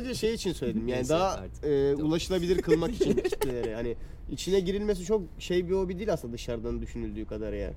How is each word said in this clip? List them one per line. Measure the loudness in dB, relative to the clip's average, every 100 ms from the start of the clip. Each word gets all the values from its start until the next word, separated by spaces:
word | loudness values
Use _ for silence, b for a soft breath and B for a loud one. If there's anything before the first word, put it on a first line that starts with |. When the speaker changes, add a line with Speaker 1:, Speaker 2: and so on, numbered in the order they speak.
Speaker 1:
yapayım. | 0 0
Speaker 2:
şey | 0
için | 0 -2
söyledim. | -2 -2 0 0
Yani | 0
Speaker 1:
Neyse | 2
Speaker 2:
daha, | 4 4
Speaker 1:
artık. | 0 -8 -6
Speaker 2:
e, | 2 4 4 4
Speaker 1:
Tamam. | 2
Speaker 2:
ulaşılabilir | 0 2 0 4 2
kılmak | 6 4 4
için | 2 2
Speaker 1:
<laughs> | 2 0
Speaker 2:
kitlelere. | 0 0 0 -2
Hani | -2 -2 -4 B B -10
içine | -6 2 2
girilmesi | 2 0 0 -2
çok | 2 0 0 -10
şey | 0 0 2
bir |
hobi | 0 0 -2
değil | -2
aslında | -2 -2
dışarıdan | -8 -6 -4 -4 -4
düşünüldüğü | -4 -6 -6 -6 -6
kadar | -6 -4
ya. | -4 -4